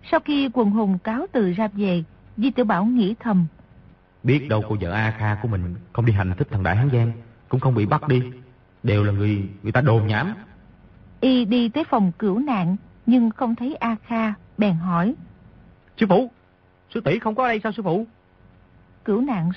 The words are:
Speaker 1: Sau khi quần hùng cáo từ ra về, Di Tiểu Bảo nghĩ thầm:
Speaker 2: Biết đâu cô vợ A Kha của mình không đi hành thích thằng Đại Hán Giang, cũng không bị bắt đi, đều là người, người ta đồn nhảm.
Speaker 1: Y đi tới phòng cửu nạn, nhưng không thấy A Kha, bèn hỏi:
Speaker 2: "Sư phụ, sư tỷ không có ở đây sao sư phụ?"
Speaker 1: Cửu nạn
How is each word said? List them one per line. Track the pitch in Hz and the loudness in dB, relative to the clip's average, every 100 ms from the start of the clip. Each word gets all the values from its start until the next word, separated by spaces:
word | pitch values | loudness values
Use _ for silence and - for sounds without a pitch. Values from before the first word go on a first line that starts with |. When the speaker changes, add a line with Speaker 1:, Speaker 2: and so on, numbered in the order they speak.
| - | -2
Speaker 1:
Sau | 330 | -2
khi | 311 285 269 | 0 0 0
quần | 240 214 | 2 2
hùng | 214 208 185 | 2 0 0
cáo | - 226 381 | -2 -6 -4
từ | 269 196 | 0 0
ra | 175 220 | 0 -4
về, | 202 202 175 160 - - - | -2 -2 0 -4 -14 -18 -4
Di | 247 | -2
Tiểu | 247 | 0
Bảo | 233 180 | 0 2
nghĩ | 208 247 190 226 | 2 2 0 -2
thầm: | 233 190 160 - - - - - _ _ | 0 2 0 -4 -20 -20 -20 -20 _ _
Speaker 2:
Biết | 123 143 127 | 0 0 2
đâu | 107 107 | -2 0
cô | 110 | -4
vợ | 101 | -2
A | 101 110 110 | -2 -2 -2
Kha | 107 104 | -2 -2
của | 117 | -2
mình | 101 90 92 - | -4 -4 -8 -10
không | - 120 | -2 2
đi | |
hành | 101 92 90 | 2 0 -2
thích | 113 | -2
thằng | 101 | -2
Đại | 90 98 | 0 2
Hán | 139 | 2
Giang, | 123 113 113 - - - | 2 0 -2 -14 -20 -4
cũng | 131 | -2
không | 135 | 0
bị | 117 104 | 2 2
bắt | 147 - | 0 2
đi, | 127 120 - - - _ _ | 0 0 -10 -20 -20 _ _
đều | - 104 | 0 2
là | 104 | 2
người, | 101 104 101 95 - | 0 0 0 -4 -8
người | 107 | -4
ta | 117 | 0
đồn | 147 113 104 | 4 2 2
nhảm. | 107 165 220 - - - - - - - - | -2 -4 -8 -14 -20 -20 -20 -20 -20 -20 -2
Speaker 1:
Y | 262 254 | 2 2
đi | 226 247 233 | 2 2 0
tới | 285 | -2
phòng | 320 254 190 165 | 0 2 2 0
cửu | 214 196 | -2 0
nạn, | 294 226 170 190 - - - | -2 -2 0 -2 -6 -8 2
nhưng | 247 233 | 4 4
không | - 247 | 0 -2
thấy | 233 247 | -2 -4
A | 320 233 220 - | -4 -4 -6 -4
Kha, | 233 220 202 - - | -4 -2 -6 -12 -2
bèn | 208 | 0
hỏi: | 165 175 170 190 320 - - - - - - _ - | 0 0 0 0 -2 -10 -20 -20 -20 -20 -20 _ -4
Speaker 2:
"Sư | 208 | 2
phụ, | 185 247 _ _ _ _ _ _ | 2 2 _ _ _ _ _ _
sư | 233 | -4
tỷ | 220 202 | -2 0
không | 220 | -2
có | 214 | -2
ở | 254 | 0
đây | 220 | 0
sao | 220 | -4
sư | 208 | -4
phụ?" | 190 170 226 _ _ _ - - _ - _ - | -2 -2 -4 _ _ _ -20 -20 _ -20 _ -14
Speaker 1:
Cửu | - 208 | -2 0
nạn | 285 208 165 | 0 0 -2